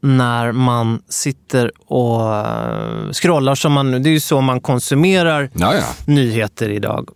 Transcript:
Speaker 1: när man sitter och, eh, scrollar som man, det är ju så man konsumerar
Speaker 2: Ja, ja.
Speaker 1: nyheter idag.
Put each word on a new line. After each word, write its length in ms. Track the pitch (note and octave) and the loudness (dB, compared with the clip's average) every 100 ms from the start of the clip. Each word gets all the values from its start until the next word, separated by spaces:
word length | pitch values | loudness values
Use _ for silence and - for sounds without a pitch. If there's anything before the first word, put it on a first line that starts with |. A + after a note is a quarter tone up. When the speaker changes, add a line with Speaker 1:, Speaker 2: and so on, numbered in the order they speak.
Speaker 1:
när 500 | C#3 C3 B2 A#2 A#2 | 4 2 2 0 -2
man 500 | A#2+ B2+ A#2+ A2+ A2+ _ | 0 0 2 0 -2 _
sitter 640 | - D3 C3+ _ C3 A#2+ - _ | -6 -6 -8 _ -2 -2 -4 _
och, 420 | B2+ A#2+ A2+ A2 G#2+ | -2 0 0 0 -2
eh, 760 | A2 A2+ A#2 G#2+ A2 A2 G2+ | -4 -4 -4 -6 -6 -8 -8
scrollar 420 | - F3 D#3+ C3+ | -2 0 2 2
som 180 | C#3 D#3+ | 0 2
man, 180 | C#3+ C3+ B2+ | 2 2 0
det 60 | C#3+ | 2
är 40 | |
ju 80 | D#3 | 0
så 200 | - C#3+ | 2 0
man 200 | C3 B2+ | 2 0
konsumerar 880 | - B2 - C#3 F3 F#3+ E3+ D3+ C#3 | 0 -2 0 2 4 4 2 0 -4
Speaker 2:
Ja, 200 | - F#2 | -2 0
ja. 80 | E3 C2 - - | 0 -2 -6 0
Speaker 1:
nyheter 640 | D3 B2 A2+ G#2+ - A2 | 2 2 0 -4 -4 -4
idag. 380 | G#2 G2+ - - | -4 -4 -6 -8